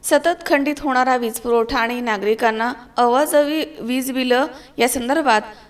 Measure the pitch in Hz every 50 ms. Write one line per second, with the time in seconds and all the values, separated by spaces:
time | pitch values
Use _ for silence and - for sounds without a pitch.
0 | - - 311 285 285 339 359 349 - - 339 285 277 294 294 285 - 277 262 254
1 | 254 254 254 254 240 226 226 - - 240 233 233 226 233 269 247 226 233 247 247
2 | 247 240 214 202 202 208 220 214 - 226 220 220 226 240 247 - - - - -
3 | 240 240 240 262 302 294 330 294 294 285 302 320 302 311 311 - - 226 254 262
4 | 262 262 262 262 254 254 240 247 269 320 - - - - - - 233 254 254 277
5 | 240 240 277 320 302 277 220 214 214 - - - - -